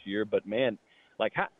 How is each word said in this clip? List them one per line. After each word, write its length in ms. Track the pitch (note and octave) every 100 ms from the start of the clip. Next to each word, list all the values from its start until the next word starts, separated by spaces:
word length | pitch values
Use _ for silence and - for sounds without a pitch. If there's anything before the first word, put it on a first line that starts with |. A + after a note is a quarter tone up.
| G2
year, 180 | G2+
but, 220 | G#2 G2 G2
man, 320 | A2 B2+ G#2+ _ _ _ -
like, 140 | A2 -
how, 140 | -